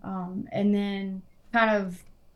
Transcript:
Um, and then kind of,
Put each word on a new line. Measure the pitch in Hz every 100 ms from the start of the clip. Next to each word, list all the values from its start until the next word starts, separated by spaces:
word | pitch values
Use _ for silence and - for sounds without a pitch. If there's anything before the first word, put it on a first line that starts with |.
Um, | 190 190 180 190 -
and | - 202
then | 202 202 196 196 190 - - -
kind | 233 220
of, | 208 190 180 - - -